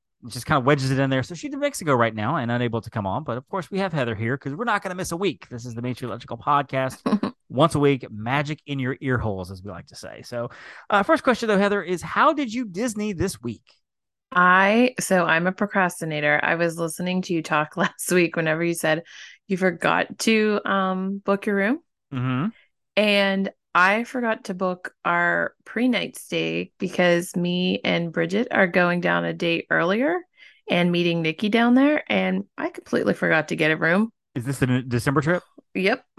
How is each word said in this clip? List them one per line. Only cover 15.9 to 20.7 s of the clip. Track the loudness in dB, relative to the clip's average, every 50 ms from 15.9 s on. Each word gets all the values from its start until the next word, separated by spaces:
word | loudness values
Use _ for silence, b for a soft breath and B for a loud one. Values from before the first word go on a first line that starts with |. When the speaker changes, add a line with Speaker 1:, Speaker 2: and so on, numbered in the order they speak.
| 0 -4 -6 -4 -4 0 2 2 2 2 2
Speaker 2:
I | 0 0
was | 2 0 0 0
listening | -2 -4 -6 -4 -6 -4 -2 -2 -2 -2
to | -2 -4
you | -4
talk | -2 0 0 0 0 -2 -2
<laughs> |
last | -2 -2 -2 -2 -6 -4 0
week | 2 2 2 2 0
whenever | -2 0 0 0 0 0
you | -2 -2
said | 0 0 0 0 0 B B B B B B B B B
you | -6 -2
forgot | 0 2 0 0 2 0 2 2 2 0 -2 -4 -2
to, | 0 2 2 4 2 2 0 -2 -2
um, | 0